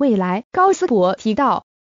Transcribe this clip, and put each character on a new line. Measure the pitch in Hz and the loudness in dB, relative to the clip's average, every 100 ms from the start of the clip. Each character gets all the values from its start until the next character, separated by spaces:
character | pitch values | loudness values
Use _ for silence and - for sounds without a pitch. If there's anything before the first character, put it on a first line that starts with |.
未 | 277 202 | 0 0
来。 | 180 196 - | -2 -4 -4
高 | 370 381 | 0 2
思 | 370 359 | 2 0
博 | 214 180 190 | 2 0 -2
提 | 220 | -4
到， | 214 262 180 _ _ | -2 0 -2 _ _